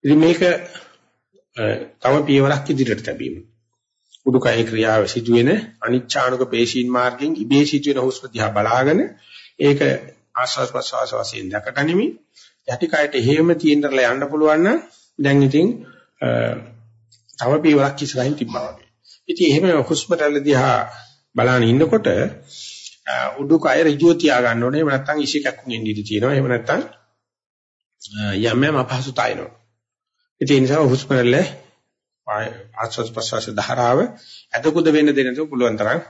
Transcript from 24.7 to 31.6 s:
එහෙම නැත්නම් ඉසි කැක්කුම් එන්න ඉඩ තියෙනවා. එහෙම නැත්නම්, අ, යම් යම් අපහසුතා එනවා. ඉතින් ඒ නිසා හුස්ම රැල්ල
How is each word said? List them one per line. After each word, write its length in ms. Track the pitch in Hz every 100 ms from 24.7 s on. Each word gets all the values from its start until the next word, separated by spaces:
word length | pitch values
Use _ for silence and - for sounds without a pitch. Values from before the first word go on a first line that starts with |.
| 147
එහෙම 100 | 156
නැත්නම් 280 | 135 135 151
ඉසි 180 | 139 147
කැක්කුම් 300 | 135 - 127
එන්න 160 | 113 110
ඉඩ 140 | 104
තියෙනවා. 320 | 104 107 123
එහෙම 140 | 139 135
නැත්නම්, 340 | 190 - 165 311 - _ _ _ _ _ _ _ _ _ _
අ, 200 | - 104 104 98
යම් 180 | 113 117
යම් 140 | 143 147
අපහසුතා 520 | 127 127 131 127 -
එනවා. 240 | - - _ _ _ _ _ _ _ _ _
ඉතින් 140 | 135
ඒ 60 | 139
නිසා 220 | 131 147
හුස්ම 280 | 143 131 -
රැල්ල 260 | 131 120 135 185 -